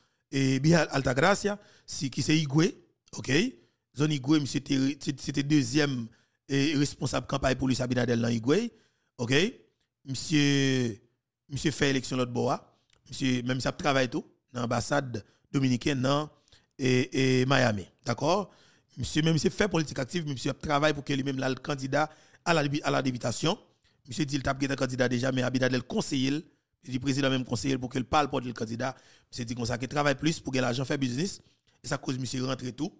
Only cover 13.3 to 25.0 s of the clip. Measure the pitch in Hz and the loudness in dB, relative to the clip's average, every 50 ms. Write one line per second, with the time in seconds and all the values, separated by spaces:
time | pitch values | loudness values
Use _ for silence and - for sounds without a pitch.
13.3 | 127 123 117 127 131 127 - 139 - - - 151 135 135 127 120 - 156 - _ | 0 0 0 -2 -2 -2 -2 -4 -4 -2 0 2 2 2 2 0 -2 -6 -8 _
14.3 | _ _ _ _ - 123 120 117 120 117 - - 147 143 135 127 113 107 - _ | _ _ _ _ -8 -6 -4 -2 0 -2 0 0 0 0 0 -2 -6 -10 -10 _
15.3 | _ _ _ _ - 143 135 127 123 117 - 156 143 127 123 135 143 147 151 151 | _ _ _ _ -2 0 2 2 2 2 0 0 0 0 2 2 2 0 0 -4
16.3 | _ _ _ _ - - _ _ _ - 135 127 127 127 127 - - 135 131 131 | _ _ _ _ -20 -20 _ _ _ -2 2 4 4 4 2 2 0 0 2 4
17.3 | 131 127 127 131 139 135 127 117 107 98 - - _ _ - 117 117 - 139 156 | 4 4 4 4 4 4 4 4 2 -2 -6 -10 _ _ -6 -4 -4 0 2 2
18.3 | 180 208 190 - _ _ _ _ _ _ _ _ _ 139 117 - - 190 160 160 | 2 2 0 -4 _ _ _ _ _ _ _ _ _ -8 -6 -4 0 0 2 2
19.3 | 165 143 - 190 - - 202 202 170 160 156 - - - 131 - - 175 156 147 | 2 2 2 0 0 0 0 0 0 0 -2 -2 -4 -6 -6 -4 -4 -4 -4 -4
20.3 | 139 117 - 143 135 - - 156 147 143 151 156 151 143 131 - 143 135 131 139 | -6 -4 -4 -4 -6 -4 -2 0 0 2 2 2 2 0 -2 -2 -2 -2 -2 -2
21.3 | 135 131 135 131 131 131 - - 147 135 131 135 139 143 151 - - - _ _ | -2 -2 -2 -2 -4 -4 -4 -6 -6 -4 -4 -2 0 0 0 -2 -4 -12 _ _
22.3 | - _ - 175 165 156 143 143 139 151 - 139 143 139 135 131 127 117 - 123 | -20 _ 0 2 2 2 2 0 0 -2 0 0 0 2 2 0 -2 -2 -2 -4
23.3 | - - - 156 190 - - _ _ _ _ _ _ _ _ - 120 - 156 131 | -2 -2 0 -2 -2 -2 -6 _ _ _ _ _ _ _ _ -8 -4 -4 -2 -2
24.3 | 147 139 123 143 135 135 139 135 139 - 139 123 127 123 | -2 -2 -2 -2 -2 -2 -2 -2 -2 -2 -2 -2 0 0